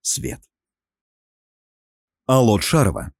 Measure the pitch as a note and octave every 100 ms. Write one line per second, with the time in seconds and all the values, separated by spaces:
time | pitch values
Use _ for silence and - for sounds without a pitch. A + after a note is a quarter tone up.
0 | - - - - _ _ _ _ _ _
1 | _ _ _ _ _ _ _ _ _ _
2 | _ _ - C3 A#2+ G2+ - D#3+ A2+ -
3 | F#2+